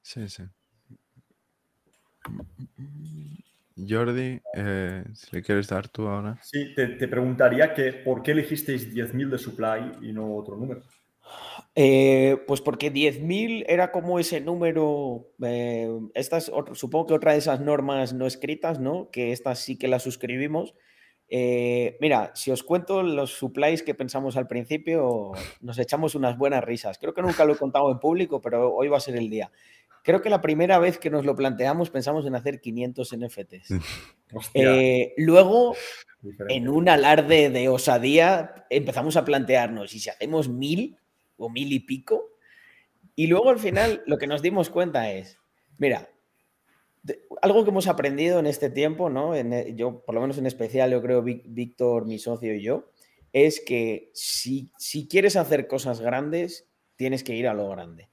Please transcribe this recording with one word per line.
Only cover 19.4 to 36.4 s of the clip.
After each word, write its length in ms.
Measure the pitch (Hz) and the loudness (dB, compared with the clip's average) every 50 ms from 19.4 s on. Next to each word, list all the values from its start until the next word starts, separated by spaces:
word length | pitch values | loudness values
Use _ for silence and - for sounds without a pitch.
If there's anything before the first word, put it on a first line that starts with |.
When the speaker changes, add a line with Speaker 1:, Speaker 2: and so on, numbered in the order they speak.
| - 135 123 | -4 -6 -6
Speaker 3:
sí 240 | 120 - - 131 - | -6 -6 -10 -10 -4
que 100 | - 127 | 0 0
la 100 | 127 123 | 0 0
suscribimos. 760 | - 131 123 - - 117 120 127 139 147 151 160 196 - _ _ _ _ _ _ _ _ _ _ _ _ - | -2 -6 -8 -8 -8 -8 -6 -4 -4 -4 -4 -4 -6 -6 _ _ _ _ _ _ _ _ _ _ _ _ -4
Eh, 640 | 127 123 123 123 120 120 120 120 123 123 113 - - | -2 0 2 2 0 0 0 0 0 0 -2 -2 0
mira, 320 | 147 156 143 113 104 - - | 2 2 4 2 2 -2 -8
si 160 | - - 139 | -8 -4 -4
os 120 | 131 127 - | -4 -4 -2
cuento 400 | - 165 180 175 - 196 190 185 | 0 -2 -2 0 0 -2 0 0
los 280 | 175 156 143 139 127 | 0 0 -2 -2 -4
supplies 520 | - - - 123 - 139 143 151 165 160 165 | -6 -8 -8 -6 -2 0 2 2 2 0 -4
que 120 | - 139 | -6 -6
pensamos 420 | - 135 127 - 135 135 135 123 | -6 -6 -6 -6 -6 -6 -4 -4
al 120 | 135 127 - | -4 -6 -4
principio, 840 | 120 120 120 120 151 156 156 165 165 165 139 127 120 110 101 98 95 95 90 - - _ - | -6 -8 -6 -6 -6 -6 -4 -2 0 0 2 0 0 -2 -4 -8 -10 -12 -14 -14 -16 _ -14
nos 160 | 123 117 120 | -12 -4 -4
echamos 360 | 120 - 143 151 160 151 - | -2 -2 -2 -2 -2 -2 -2
unas 220 | 147 135 123 120 | 0 -2 -2 0
buenas 260 | 120 135 139 143 127 120 | 0 0 0 2 0 -2
risas. 360 | 120 120 113 - 104 95 - | -2 -6 -6 -6 -8 -10 -6
Creo 160 | - 156 160 | -8 -8 -4
que 80 | - 180 | -2 -2
nunca 240 | 185 165 - 160 | -2 4 4 4
lo 80 | 151 151 | 4 4
he 20 | |
contado 340 | 147 147 135 123 139 139 139 | 2 0 -2 0 2 2 2
en 100 | 127 120 | 2 2
público, 420 | - 156 165 180 185 - 147 135 - | 0 0 2 2 0 -2 -2 -4 -4
pero 320 | 120 117 120 120 123 104 | -2 0 2 2 2 2
hoy 140 | 104 135 143 | 2 0 2
va 100 | 143 139 | 2 0
a 20 | |
ser 160 | 131 139 127 | 0 -2 -4
el 140 | 120 117 110 | -4 -4 -4
día. 200 | 110 107 101 - _ _ _ _ _ _ _ _ _ _ _ | -4 -6 -6 -8 _ _ _ _ _ _ _ _ _ _ _
Creo 160 | - 170 190 | 2 2 2
que 80 | 190 220 | 4 2
la 140 | 208 185 - | 2 2 2
primera 360 | 160 151 151 170 180 196 180 | 0 2 2 4 6 6 6
vez 200 | 170 185 170 - | 6 4 2 0
que 120 | - 160 | -4 -2
nos 140 | 147 147 139 | -2 0 0
lo 100 | 139 135 | 0 0
planteamos 540 | - 135 135 123 104 123 135 147 165 175 165 | 2 0 -2 0 0 0 0 2 0 -2 -2
pensamos 380 | - 135 120 139 147 156 147 | -2 -4 -2 -2 -2 -2 -2
en 80 | 139 131 | -2 -4
hacer 260 | 120 117 143 143 135 | -4 -4 -4 -6 -6
quinientos 520 | _ 120 113 120 123 123 123 131 127 - - | _ -8 -6 -6 -6 -6 -6 -6 -8 -8 -6
N 100 | 117 120 | -8 -8
F 200 | 117 - - 98 | -10 -10 -12 -16
Ts. 260 | _ - 92 _ - 98 90 82 - - - - - _ _ _ _ - | _ -16 -20 _ -6 -6 -6 -6 -8 -14 -14 -16 -20 _ _ _ _ -14
Speaker 2:
Hostia. 420 | 110 - - - 135 131 131 131 | -12 -12 -4 2 4 4 6 6
Speaker 3:
Eh, 380 | 131 131 131 127 127 123 - - | 6 6 4 4 2 0 -2 -2
luego, 580 | - 160 160 165 180 190 185 208 240 247 240 - - - - - - - _ - _ | -2 2 10 10 10 10 10 8 6 4 4 2 -4 -10 -14 -14 -16 -20 _ -20 _
Speaker 2:
Diferente. 340 | - 101 95 - | -18 -18 -12 -12